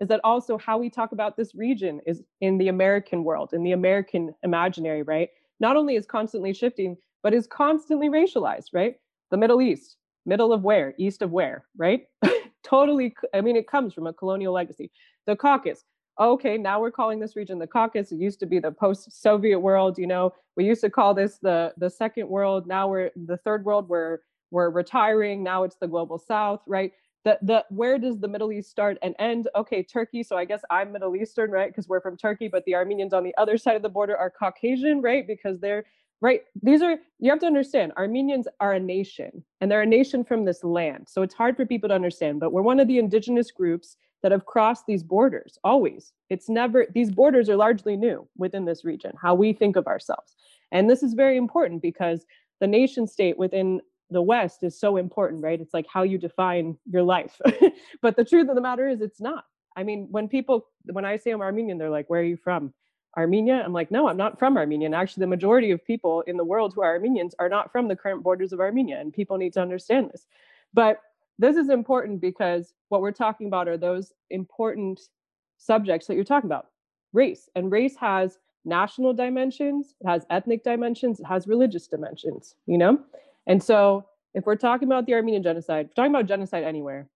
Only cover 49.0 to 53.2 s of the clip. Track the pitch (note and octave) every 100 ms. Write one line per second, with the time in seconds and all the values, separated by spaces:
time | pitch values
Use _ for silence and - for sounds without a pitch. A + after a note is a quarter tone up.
49 | - - F3 F3+ G#3+ G#3+ G#3 F#3 - -
50 | - - _ _ _ _ - F3+ G#3+ B3+
51 | C4 A3+ C4+ B3+ A#3+ E4+ A3 E3+ E3 -
52 | E3+ E3 _ _ _ - G3 G#3+ C4+ C4
53 | A3 -